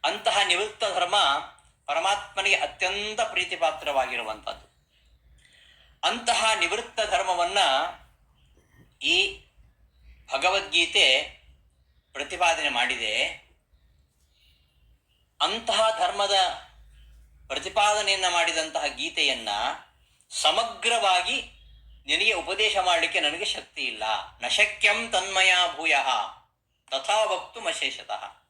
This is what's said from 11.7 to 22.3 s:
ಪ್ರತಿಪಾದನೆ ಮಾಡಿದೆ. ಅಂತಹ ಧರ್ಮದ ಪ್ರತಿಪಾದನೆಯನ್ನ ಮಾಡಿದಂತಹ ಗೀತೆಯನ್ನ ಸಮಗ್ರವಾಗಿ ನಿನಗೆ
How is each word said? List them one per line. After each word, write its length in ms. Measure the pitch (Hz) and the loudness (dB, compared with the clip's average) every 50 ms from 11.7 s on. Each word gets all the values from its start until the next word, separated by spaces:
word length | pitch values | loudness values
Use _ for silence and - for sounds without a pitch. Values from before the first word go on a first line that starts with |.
| _ _ _ _ _ _ _ _ _ | _ _ _ _ _ _ _ _ _
ಪ್ರತಿಪಾದನೆ 540 | - 143 - 180 170 175 170 160 165 151 143 | -10 -8 -8 -2 2 2 2 2 2 0 -2
ಮಾಡಿದೆ. 460 | 131 120 123 123 127 120 113 107 107 120 143 170 - - - _ _ _ _ _ _ _ _ _ _ _ _ _ _ _ _ _ _ _ _ _ _ _ _ _ _ _ _ _ _ _ _ _ _ _ _ _ _ _ | 0 0 0 0 -2 -4 -2 -2 0 0 -2 -2 -4 -12 -18 _ _ _ _ _ _ _ _ _ _ _ _ _ _ _ _ _ _ _ _ _ _ _ _ _ _ _ _ _ _ _ _ _ _ _ _ _ _ _
ಅಂತಹ 400 | 143 170 202 233 226 226 220 214 220 220 220 220 | -2 -2 -2 -4 -4 -4 0 2 2 2 2 0
ಧರ್ಮದ 380 | 180 180 - 202 202 196 202 190 185 175 170 - - - _ - - - - - - - - - - _ _ _ - - | -2 -2 0 -2 -2 0 2 2 2 0 -2 -8 -14 -20 _ -20 -20 -20 -20 -20 -20 -20 -20 -20 -20 _ _ _ -12 -8
ಪ್ರತಿಪಾದನೆಯನ್ನ 760 | 135 143 - 185 - 214 208 208 208 208 202 196 196 190 190 180 | -8 -8 -8 -2 0 2 4 4 4 2 2 0 0 2 0 0
ಮಾಡಿದಂತಹ 560 | 175 170 165 165 160 160 156 156 - 160 147 | 2 2 2 2 0 -2 -4 -2 -4 -2 -2
ಗೀತೆಯನ್ನ 640 | 143 131 123 143 165 - 175 151 139 131 120 113 107 101 104 113 131 156 - - _ _ _ _ _ _ _ _ _ | -2 -4 -4 -6 -6 -2 0 0 0 0 -2 -4 -4 -2 -2 -2 -2 -4 -6 -14 _ _ _ _ _ _ _ _ _
ಸಮಗ್ರವಾಗಿ 1080 | - - - - 160 208 - 233 - - - 233 233 226 208 190 185 180 180 196 262 277 - - - - - - - - - - - - _ | -8 2 2 2 4 4 0 -2 -6 -2 0 0 2 2 4 4 2 2 2 0 -4 -4 -6 -10 -18 -20 -20 -20 -20 -20 -20 -20 -20 -20 _
ನಿನಗೆ 280 | 139 151 170 208 220 | -4 -2 0 2 0